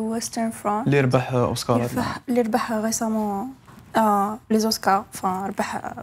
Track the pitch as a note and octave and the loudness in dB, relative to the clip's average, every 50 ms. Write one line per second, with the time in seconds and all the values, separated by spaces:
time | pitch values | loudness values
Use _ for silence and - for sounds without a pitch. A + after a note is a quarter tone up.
0 | A3 A3 A3+ A#3 A#3 - - A#3+ A3+ A3+ A3+ - - G#3 G#3 G#3+ - C#3 C#3 C#3+ | -2 -2 -4 -4 -4 -4 -4 -4 -4 -4 -4 -4 -2 -2 -2 0 2 2 4 4
1 | C3 B2+ C3 B2+ A#2+ - C3 B2 A#2+ - A#2+ - - - A#2+ A#2 A#2+ B2 B2+ B3+ | 4 4 4 2 2 2 0 2 2 2 0 -2 0 0 2 2 2 0 -2 -4
2 | A#3+ - - - - - A#3+ B3 A#3 A3 A3+ A3+ - - A3+ G#3+ G#3+ A3 A3+ - | -4 -4 -6 -8 -4 0 0 0 2 2 0 -2 0 -2 -2 -2 -2 -2 -2 -2
3 | A#3 A3 A3 G#3+ G#3+ G#3 G3+ G3 A3+ C4 C4+ - - - - - - - - A3+ | -2 -2 0 0 0 -2 -2 -4 -4 -6 -10 -14 -20 -20 -20 -20 -18 -4 0 2
4 | A3 G#3+ G3+ G3+ G3 G#3 G#3+ - - - A3 A3 G#3+ A3+ A3 - - G3+ G3 G3+ | 4 4 4 4 2 0 -2 -6 -2 0 2 2 2 2 0 2 2 2 2 2
5 | - - - - - F#3+ F#3 F#3 G3 G3 G3+ - G#3 - A3+ - - - - - | 0 -4 -8 -4 -2 -2 -2 -2 -4 -4 -4 -4 -4 -4 -4 -6 -8 -8 -10 -10